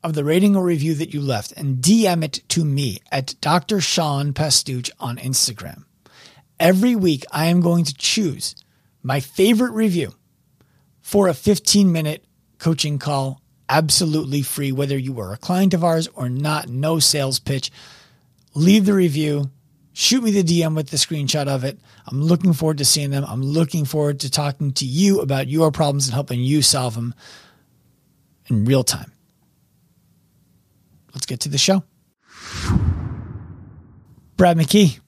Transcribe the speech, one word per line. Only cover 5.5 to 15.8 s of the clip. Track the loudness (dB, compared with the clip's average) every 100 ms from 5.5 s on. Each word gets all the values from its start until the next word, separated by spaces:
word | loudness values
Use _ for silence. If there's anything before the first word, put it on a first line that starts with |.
| -6 -14 -18 -20 _ _ -20 -20 _ _ _
Every | 2 4 2 2
week, | 2 0 -4
I | -2 2
am | 2
going | 4 2
to | 0
choose | -2 -4 -2 -2 -4 -10 -12 _ _ _ _
my | -4 -4
favorite | -4 2 4 4 2
review | 0 0 0 -4 -10 _ _ _ _ _ _ _ _
for | -2 2 2
a |
fifteen-minute | 2 2 2 2 4 4 2 -2 -8 _ _ _ _
coaching | -2 0 -2 -4
call, | -2 -2 -4 -8 _ _ -2
absolutely | 0 2 0 2 0 -2 -4
free, | -4 -4 -4
whether | -2 -2 -4
you | -4 -8
are | -8
a | -10
client | -2 2 2
of | 2